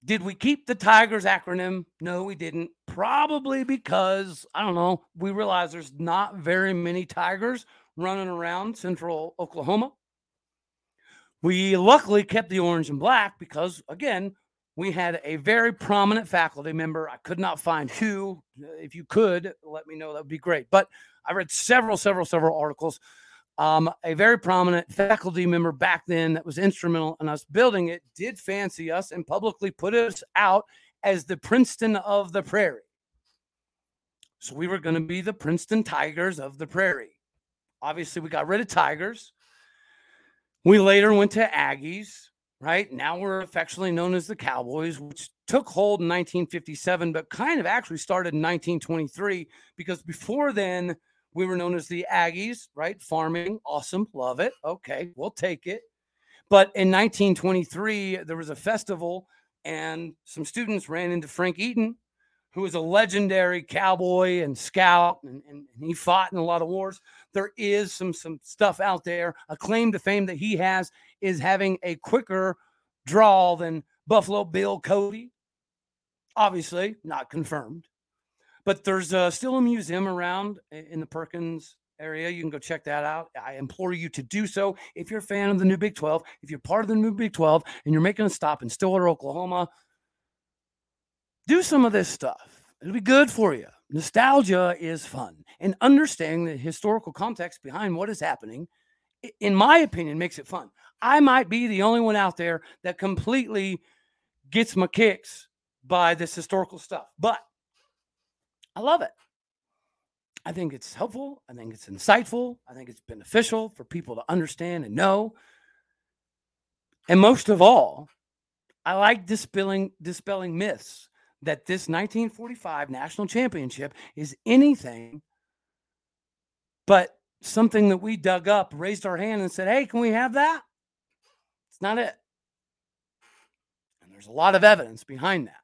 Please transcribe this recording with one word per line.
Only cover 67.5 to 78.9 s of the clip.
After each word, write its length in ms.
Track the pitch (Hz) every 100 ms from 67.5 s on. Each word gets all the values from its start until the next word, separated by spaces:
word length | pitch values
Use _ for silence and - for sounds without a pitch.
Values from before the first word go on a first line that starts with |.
| -
is 380 | 208 202 190
some, 180 | - 185
some 260 | 160 165 156
stuff 360 | - - 208 175
out 240 | 196 180
there. 320 | - 175 170 - -
A 80 | 156
claim 340 | - 226 233
to 60 | 196
fame 280 | - 202 190
that 100 | 165
he 220 | 208 185
has 340 | 185 190 180 _ _ _
is 180 | 196 170
having 380 | 160 190 196 185
a 120 | 180
quicker 640 | 160 - 240 233 190 190 175 _ _ _ _ 131
drawl 500 | 185 220 190 180 170
than 280 | 170 160 - _ -
Buffalo 380 | 220 196 202
Bill 340 | 185 180 202 196
Cody. 500 | - 202 202 214 247 _ _ _ _ _ _ _ _ _ _ -
Obviously, 600 | 208 180 156 175 202 214
not 260 | 156 139 127
confirmed. 560 | 170 156 151 123 165 _ _ _ _ _ _ _ _
But 200 | - 196
there's, 280 | -